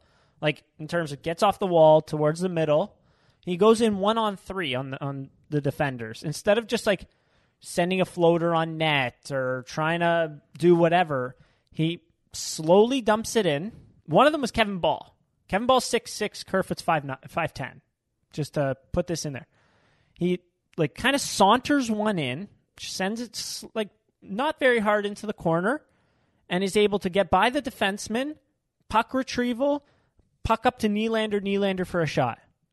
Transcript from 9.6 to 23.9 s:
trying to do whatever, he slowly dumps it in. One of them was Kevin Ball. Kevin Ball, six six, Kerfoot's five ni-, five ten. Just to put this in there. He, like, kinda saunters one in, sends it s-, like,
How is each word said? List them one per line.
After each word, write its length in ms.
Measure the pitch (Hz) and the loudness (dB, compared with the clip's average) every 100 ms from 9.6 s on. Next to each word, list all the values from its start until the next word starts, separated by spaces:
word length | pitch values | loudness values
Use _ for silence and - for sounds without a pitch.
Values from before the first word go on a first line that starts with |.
| 123 | -8
trying 340 | - 156 170 | -4 -2 0
to 400 | 170 170 160 147 _ - | 2 2 -2 -6 _ 0
do 160 | 170 170 | 4 6
whatever, 600 | 170 170 175 139 127 - _ _ _ | 6 4 2 -2 -6 -10 _ _ _
he 300 | - 160 175 _ _ _ | -4 -4 -4 _ _ _
slowly 680 | - - - 160 185 226 269 | -12 -10 -6 4 4 4 2
dumps 340 | 214 214 226 233 | 0 -2 0 -2
it 100 | 190 | 0
in. 240 | 143 190 - - _ - | -2 -4 -14 -20 _ 0
One 180 | 160 269 | 4 4
of 60 | |
them 80 | 311 | 4
was 100 | 247 | -4
Kevin 280 | - 202 190 | -2 -2 0
Ball. 360 | 160 135 - _ _ _ - | -2 -2 -6 _ _ _ -6
Kevin 180 | 185 240 | -4 2
Ball, 120 | 262 | 2
six 320 | 240 233 - | 2 -4 -4
six, 300 | - 208 - | -8 -8 -8
Kerfoot's 380 | - 190 180 - | -6 -4 -2 -4
five 220 | - 160 139 | -2 -2 -2
ni-, 80 | 131 - | -12 -10
five 260 | - 160 | -6 -6
ten. 280 | - 131 - _ _ _ _ _ | -6 -12 -14 _ _ _ _ _
Just 200 | - 147 - | -8 -6 -2
to 220 | 139 131 _ | -2 -4 _
put 160 | - 175 | -4 -4
this 180 | 165 156 | -4 -8
in 80 | |
there. 140 | 131 - _ _ _ _ _ _ | -10 -14 _ _ _ _ _ _
He, 280 | - 175 180 _ _ _ - | -6 -4 -4 _ _ _ -4
like, 160 | 151 - | -4 -2
kinda 220 | 240 277 | -2 -2
saunters 720 | - - 196 233 - 294 240 | -2 2 4 4 2 -2 0
one 300 | 214 214 196 | -2 -2 -2
in, 280 | 135 127 202 _ _ - | -4 -6 -10 _ _ -18
sends 400 | - - 185 226 | -12 -6 -6 -6
it 140 | 240 - | -10 -10
s-, 300 | - - 214 | -10 -12 -10
like, 160 | 226 208 | -8 -8